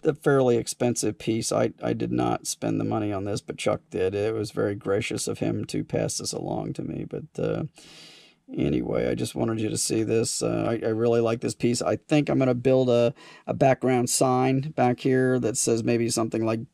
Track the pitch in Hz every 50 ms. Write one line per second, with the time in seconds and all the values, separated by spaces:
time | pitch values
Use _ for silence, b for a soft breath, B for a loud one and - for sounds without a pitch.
0 | - 160 143 - - 151 139 135 131 127 120 117 110 - - _ 127 123 117 -
1 | - 107 104 _ - - 113 113 110 - - 107 120 113 - _ - 120 120 113
2 | - - 62 - 62 58 57 - - - - _ - 55 55 53 110 110 110 110
3 | 107 104 104 95 98 101 101 113 _ - - - - - 104 - _ _ - 92
4 | 92 92 101 101 101 110 110 110 104 104 - 101 107 104 101 104 - 98 98 104
5 | 117 - 117 117 - - - - 110 110 110 107 104 - - 104 - - - 117
6 | 110 107 - - - - - - - - - - 52 - - - - - - -
7 | - - - - - 156 _ - - - - - 165 - B B B B B B
8 | B B B B B B B B B - 262 - 156 - 73 - - - - -
9 | 60 62 - 117 123 120 - - 113 113 113 110 107 107 107 117 - - 117 113
10 | 110 107 113 113 113 110 - - 113 113 113 110 107 107 117 113 - 113 110 110
11 | 117 120 117 117 117 113 113 117 - 117 117 _ - 123 120 - - 82 107 120
12 | _ - 156 151 143 143 143 135 135 127 123 120 120 135 131 131 131 127 120 120
13 | 120 117 120 B B B B B B - 113 113 151 135 127 - - 127 127 123
14 | 120 123 - - 139 131 127 127 131 131 131 135 135 156 - - 127 123 123 120
15 | - 135 131 127 127 127 127 127 120 113 110 - - 117 117 113 110 120 120 117
16 | 117 113 123 120 113 113 - 113 110 110 113 113 117 -